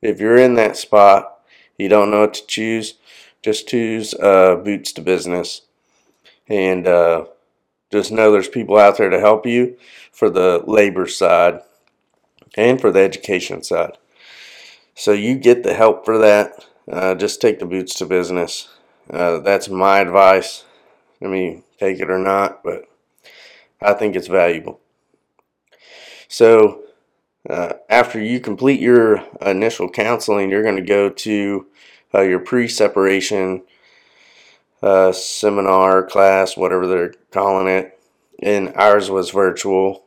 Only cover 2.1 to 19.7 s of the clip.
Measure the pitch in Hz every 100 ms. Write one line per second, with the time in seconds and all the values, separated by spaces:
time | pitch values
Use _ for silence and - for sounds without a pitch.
2.1 | 104 107 - - - 110 113 107 - _
3.1 | - _ _ 110 107 - 120 113 113 107
4.1 | - 101 95 92 87 101 101 - - 80
5.1 | 90 87 90 85 - _ _ _ _ _
6.1 | _ _ _ - 104 95 92 90 87 85
7.1 | 82 - _ _ _ _ _ _ 104 98
8.1 | 110 107 104 90 - 98 104 101 101 98
9.1 | 92 104 107 120 120 123 123 _ - -
10.1 | _ 107 92 90 87 - 107 101 90 90
11.1 | - 87 87 87 85 _ _ _ _ _
12.1 | _ _ _ _ - 117 127 107 92 95
13.1 | - - 92 - 87 - 85 85 - _
14.1 | _ - - - - - _ _ - -
15.1 | 104 110 131 120 - 95 92 113 - -
16.1 | 110 107 104 101 - - _ - 85 95
17.1 | 92 104 - 117 - 87 92 92 - 95
18.1 | 90 85 90 85 - - _ _ _ -
19.1 | 82 87 82 98 98 -